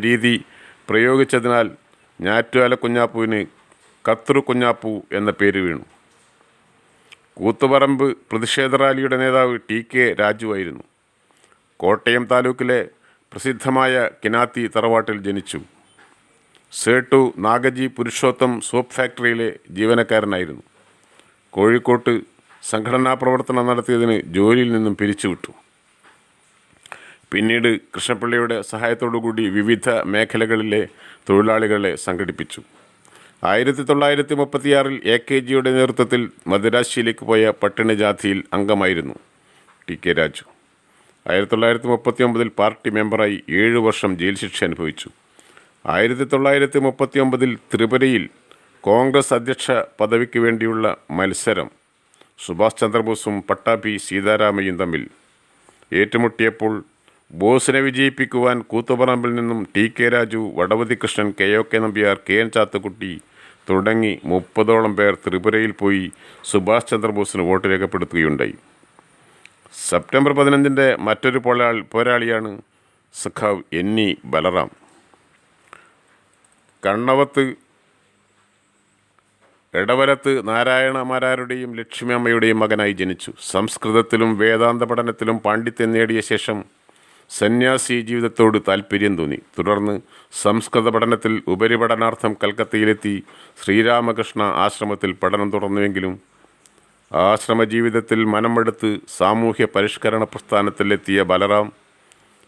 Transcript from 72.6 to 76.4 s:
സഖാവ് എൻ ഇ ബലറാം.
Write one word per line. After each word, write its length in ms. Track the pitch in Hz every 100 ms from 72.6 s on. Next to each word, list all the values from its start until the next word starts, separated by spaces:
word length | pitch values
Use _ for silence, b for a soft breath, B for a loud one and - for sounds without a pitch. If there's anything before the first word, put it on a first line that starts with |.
| - _ _ _ _ -
സഖാവ് 400 | - - 107 98 - 80
എൻ 120 | 98 110 104
ഇ 20 | - 62
ബലറാം. 360 | 76 85 90 60 _ _ _ _ _ _ _ _ _ _ b b b b b _ _